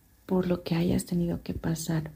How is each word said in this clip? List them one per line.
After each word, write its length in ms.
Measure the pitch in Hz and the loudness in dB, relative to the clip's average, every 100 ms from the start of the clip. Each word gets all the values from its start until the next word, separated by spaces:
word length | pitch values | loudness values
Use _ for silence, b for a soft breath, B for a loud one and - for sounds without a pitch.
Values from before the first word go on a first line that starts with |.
| _ _ - | _ _ 0
por 200 | 185 180 | 2 2
lo 160 | 175 | 0
que 120 | - | 0
hayas 300 | 165 175 185 | 0 2 2
tenido 380 | - 175 170 170 | 0 0 0 -2
que 120 | - | -4
pasar, 560 | - 165 160 - 160 156 | -4 -2 -2 -2 -2 -4